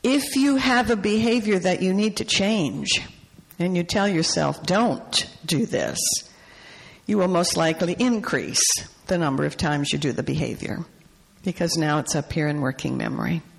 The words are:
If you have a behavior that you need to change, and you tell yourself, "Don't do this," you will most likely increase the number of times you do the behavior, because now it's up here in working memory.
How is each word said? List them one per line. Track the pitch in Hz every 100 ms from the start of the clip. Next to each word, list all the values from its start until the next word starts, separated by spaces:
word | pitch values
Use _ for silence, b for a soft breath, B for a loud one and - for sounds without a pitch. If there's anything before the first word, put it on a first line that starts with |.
If | 247 277 277 269
you | 285 269
have | 254 247 226
a | 226
behavior | 208 220 233 240 214 190
that | 180 180
you | 185
need | 190 214 -
to |
change, | - - 196 220 147 143 139 - - - - - _ -
and | 180 180
you |
tell | 170 214 202
yourself, | 170 165 160 147 147
"Don't | - 190 233 135 - - - - -
do | 156 226
this," | - 64 - - - - B B B B B B B -
you | 208
will | 180
most | 175 180 165
likely | 160 160 170 175
increase | 247 226 - 139 76 - - - - - -
the | 180
number | 156 135
of | 151 -
times | 160 147 143
you | 143
do | 147
the | 120
behavior, | - 147 123 - - - 165 - - - _ _
because | - 170 170 165
now | 151 151
it's | - 156
up | -
here | 165 151
in | 147
working | 131 131 123 127
memory. | 113 123 113 165 -